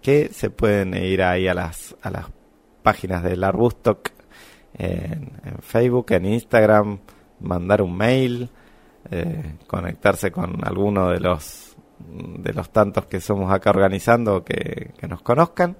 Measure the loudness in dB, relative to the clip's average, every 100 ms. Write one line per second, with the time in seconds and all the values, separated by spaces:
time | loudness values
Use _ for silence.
0 | 4 2 2 -4 -8 0 2 2 0 -2
1 | -2 2 2 2 0 -2 -4 -10 -18 -12
2 | -10 -10 -12 -18 _ _ _ _ -2 0
3 | -4 -2 -2 0 0 2 2 2 -2 -2
4 | -6 _ _ -20 -20 -20 _ -8 -6 -4
5 | -6 -8 -10 -14 -14 -16 -4 0 2 0
6 | 0 0 0 -2 2 4 6 6 4 -6
7 | -12 -20 _ _ -6 -4 2 2 2 0
8 | 2 2 0 -2 -8 -14 -20 _ _ _
9 | -8 -6 -4 -6 -10 -14 -8 -6 -6 0
10 | 0 2 -2 -4 -6 -4 -4 0 0 2
11 | 2 2 0 -2 -6 -18 -20 -20 _ _
12 | -18 -14 -14 -8 -6 -6 -2 2 2 0
13 | -4 -8 -4 -2 0 2 2 4 4 2
14 | 2 2 4 -2 -2 -6 -6 -8 -12 -14
15 | -12 -10 0 2 2 2 -2 -2